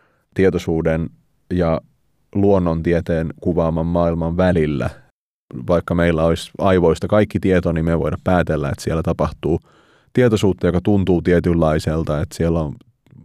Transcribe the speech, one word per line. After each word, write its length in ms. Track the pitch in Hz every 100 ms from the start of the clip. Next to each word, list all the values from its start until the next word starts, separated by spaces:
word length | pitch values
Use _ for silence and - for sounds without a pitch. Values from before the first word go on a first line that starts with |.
| _ _ _
tietoisuuden 760 | - 95 87 92 82 82 80 80 - _ _ -
ja 260 | 90 82 80 - _ _ _ _
luonnontieteen 1000 | 101 98 95 87 82 82 85 85 82 82 -
kuvaaman 460 | - 85 82 82 82
maailman 500 | 87 85 82 82 87
välillä. 540 | 92 87 76 69 62 - _ _ _ _ - 62 62
Vaikka 260 | 85 -
meillä 300 | 85 85 78
olisi 260 | 82 82 - -
aivoista 500 | 98 92 85 78 -
kaikki 320 | 107 104 95
tieto, 320 | 95 90 87
niin 120 | 82
me 60 | 82
ei 80 | 82
voida 180 | 78 80
päätellä, 440 | - 90 80 78 71
että 160 | -
siellä 180 | - 80
tapahtuu 580 | 78 - 78 - 73 85 _ _ _ _ _
tietoisuutta, 540 | - 123 107 101 90 87
joka 140 | 87
tuntuu 420 | 107 101 92 85
tietynlaiselta, 1000 | 80 87 87 85 80 78 - 80 80 73
että 160 | - -
siellä 240 | 82 82
on, 140 | 76 - _ _ _ -